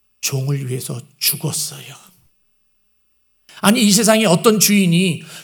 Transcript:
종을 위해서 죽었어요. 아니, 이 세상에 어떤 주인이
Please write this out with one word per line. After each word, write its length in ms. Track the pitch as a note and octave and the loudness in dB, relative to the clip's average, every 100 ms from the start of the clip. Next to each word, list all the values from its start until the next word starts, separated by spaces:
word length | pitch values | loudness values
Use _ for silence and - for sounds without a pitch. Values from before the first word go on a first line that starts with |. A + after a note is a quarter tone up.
| _ _ - | _ _ -6
종을 420 | C3+ C3+ C#3 C3 | -4 -4 -4 -4
위해서 320 | B2+ - B2+ - _ | -8 -8 -12 -14 _
죽었어요. 760 | - D3 D3 - - C#3 C3 C3+ - _ _ _ _ _ _ _ _ _ _ _ _ _ _ - | -6 -4 -6 -6 -8 -12 -18 -20 -20 _ _ _ _ _ _ _ _ _ _ _ _ _ _ -2
아니, 200 | G3 A#3+ | 0 2
이 120 | G#3 | 4
세상에 320 | G3 A3 A3 | 4 4 2
어떤 340 | G#3+ E3+ A3+ G#3+ | 2 2 2 2
주인이 640 | - G#3 F#3 E3+ F#3+ C3 - - | 2 2 2 2 0 -2 -10 -20